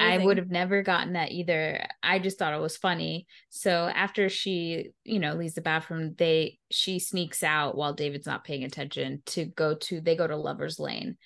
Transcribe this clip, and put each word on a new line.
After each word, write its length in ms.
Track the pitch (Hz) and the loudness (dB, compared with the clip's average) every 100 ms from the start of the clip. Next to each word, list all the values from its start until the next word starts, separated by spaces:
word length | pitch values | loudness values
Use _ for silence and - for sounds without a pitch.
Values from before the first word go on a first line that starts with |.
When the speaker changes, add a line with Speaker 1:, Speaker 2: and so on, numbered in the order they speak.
| 175 | 6
Speaker 1:
amazing. 120 | 185 190 | 6 6
Speaker 2:
would 120 | 190 | 4
have 120 | 180 | 2
never 340 | 175 180 196 | 0 2 2
gotten 300 | 196 175 - | 4 2 2
that 180 | 175 156 | -2 -2
either. 520 | 175 170 160 156 - 50 - | -2 0 2 2 -2 -6 -4
I 180 | 165 190 | 0 2
just 200 | 190 190 | 0 -2
thought 140 | 165 | -2
it 80 | 151 | 0
was 160 | 160 - | -4 -2
funny. 500 | 190 170 160 160 - - _ | 0 0 -2 -4 -10 -20 _
So 420 | - 196 170 170 | -2 2 2 2
after 360 | - 196 - 190 | 0 0 2 0
she, 640 | 190 196 180 170 165 - _ | 2 -2 -2 -2 -4 -6 _
you 160 | - 220 | -2 0
know, 140 | 151 160 | 0 -2
leaves 200 | 170 165 | -4 -4
the 60 | |
bathroom, 540 | 160 160 160 165 160 - | 0 0 0 -4 -4 2
they, 420 | 165 160 156 - _ | 4 4 2 -6 _
she 280 | - - 185 | 0 0 0
sneaks 440 | - 185 170 - | -2 -2 -2 0
out 320 | 156 151 147 135 | 2 2 2 0
while 180 | 147 | -2
David's 320 | 147 147 143 147 | 0 -2 -4 -6
not 200 | 135 - | -6 -4
paying 180 | 143 | -6
attention 580 | 131 147 139 139 135 139 - | -6 -6 -8 -4 -4 -6 -6
to 180 | - 160 | -4 -4
go 300 | - 156 156 | 0 0 0
to, 240 | - 170 | -4 -2
they 160 | 165 165 | 0 2
go 120 | 160 | 2
to 100 | 151 | 0
Lover's 420 | 143 - 147 160 | -4 -4 -6 -6
Lane. 380 | 143 117 - - | -6 -6 -8 -10